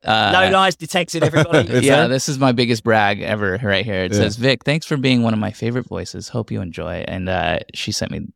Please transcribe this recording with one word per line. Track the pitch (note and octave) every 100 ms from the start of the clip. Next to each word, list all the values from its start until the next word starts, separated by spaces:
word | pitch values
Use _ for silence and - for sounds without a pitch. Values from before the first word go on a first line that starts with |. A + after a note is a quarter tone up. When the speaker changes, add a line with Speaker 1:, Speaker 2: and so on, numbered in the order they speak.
Speaker 1:
Uh, | - A2 G#2
Speaker 2:
No | F3+ F#3
lies | F#3+ F#3+ E3+
detected, | D#3+ F#3 E3 E3
everybody. | D3 C3+ D#3+ D#3 A#2
Speaker 3:
<laughs> |
Is | B2
Speaker 1:
yeah, | C3+ C#3
Speaker 3:
that | A#2+
Speaker 1:
this | C3 -
is | C3+
my | C3+
biggest | B2 A#2+ A#2
brag | A#2 A2 G2+ G2+
ever | - G#2+ G2+ F#2
right | G#2+ F#2+
here. | A2 F#2+
It | F#2
Speaker 3:
Yeah. | G2+
Speaker 1:
says, | G#2+ A2
"Vic, | B2+ B2+
thanks | - D#3 -
for | D3+
being | C3 B2+
one | A#2
of | G#2+
my | G#2+
favorite | G#2 A2+ B2 -
voices. | F2+ F2+ - G#2
Hope | A#2+ -
you | A2
enjoy." | F2+ D#2 E2+ E2+ -
And, | F#2 F#2
uh, | F#2 E2+ E2 -
she | - -
sent | G#2 F#2+
me | E2 E2